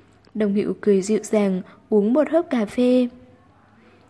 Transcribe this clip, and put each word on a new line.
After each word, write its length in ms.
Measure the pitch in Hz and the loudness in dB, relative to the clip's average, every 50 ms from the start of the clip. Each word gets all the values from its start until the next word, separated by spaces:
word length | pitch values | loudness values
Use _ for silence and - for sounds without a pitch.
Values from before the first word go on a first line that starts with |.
| _ _ _ _ _ _ _ | _ _ _ _ _ _ _
Đồng 200 | 208 214 202 196 | -4 -2 0 0
Hiệu 220 | 208 - - 190 - | -2 -2 -2 -6 -2
cười 220 | - 208 202 190 | 0 2 2 2
dịu 180 | 185 202 220 - | 2 0 -2 -2
dàng, 400 | - - - 214 202 196 185 185 - - - _ _ _ | -2 -2 0 0 0 0 -2 -4 -6 -10 -18 _ _ _
uống 240 | 220 208 202 220 | 0 0 2 2
một 160 | 247 302 285 - | 2 0 0 2
hớp 200 | 302 330 339 - | 0 -2 -2 0
cà 160 | 262 240 208 | -2 -4 -4
phê. 420 | 202 - 247 247 247 254 254 247 240 - - - - - _ _ _ _ _ _ _ _ _ _ - _ _ _ | -4 -2 0 2 2 2 2 2 0 -4 -14 -20 -20 -20 _ _ _ _ _ _ _ _ _ _ -20 _ _ _